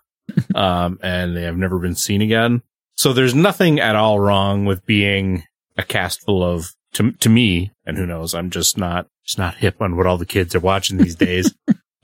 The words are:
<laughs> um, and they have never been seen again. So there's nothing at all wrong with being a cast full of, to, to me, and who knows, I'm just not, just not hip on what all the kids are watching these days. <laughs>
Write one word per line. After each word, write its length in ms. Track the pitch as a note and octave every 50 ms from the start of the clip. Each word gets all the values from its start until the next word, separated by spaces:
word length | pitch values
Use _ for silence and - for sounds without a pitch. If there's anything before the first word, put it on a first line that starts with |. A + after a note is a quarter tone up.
| _ _ _ _
<laughs> 320 | _ - - - - - -
um, 440 | - G2+ F#2 F2+ F2 F2 F2 F#2 F#2
and 320 | - F#2 F2+ F2+ F2+ F2 E2+
they 80 | F2 E2+
have 120 | E2+ E2+
never 220 | F2+ F#2+ F2+ F#2 F2+
been 160 | E2+ F2+ E2+
seen 260 | - - - G#2 G2
again. 400 | G#2+ G#2+ A2+ A2+ A2+ A#2+ A#2+ A#2+ - _ _ _ _ _ -
So 160 | - - C#3+
there's 200 | B2+ B2+ C3 B2+ B2+
nothing 440 | D3 F3 G3+ F#3 - G3 E3+ D3+ D3+
at 160 | - A2 G#2+
all 240 | G#2+ A2 A2 G#2+ G2+
wrong 460 | G2 G2+ G2+ G2 G2 G2 G2+ G2+ G2+
with 200 | G2+ F#2+ F#2 -
being 600 | - G#2+ G#2 G2+ G2+ G2 G2 G2 F#2+ F#2 F2 - _ _ _ _ _ -
a 80 | - F#2
cast 360 | - - G#2+ F2+ F2 - -
full 200 | - - G2+ F#2
of, 240 | F2+ F2 F2 E2+ D#2+ - - _ _ _ -
to, 180 | - G#2 A#2+
to 160 | - - - A#2
me, 420 | A2 A#2+ B2 G#2 F2+ E2+ F2+ G2+ _ _ -
and 100 | - F2
who 80 | F#2 F#2
knows, 280 | F2 E2+ E2 E2 E2+ -
I'm 160 | E2+ F2 F2+
just 260 | F2 F2+ E2 - -
not, 300 | G#2+ F#2 F2 E2+ F2+ - _ _ _ -
just 140 | - - -
not 160 | F#2+ F2 -
hip 260 | - - G2 - -
on 160 | A2 F#2 E2+
what 100 | F2 F#2
all 120 | F2+ F2+ F2
the 80 | F2
kids 280 | - - G2 F2+ F2 -
are 40 | F2+
watching 380 | E2 F#2+ F#2+ G2 - - G2 F#2
these 160 | G2 E2+ E2+
days. 380 | - - - F2+ F#2 F#2 - - _ - -
<laughs> 60 | - - _ _ _ _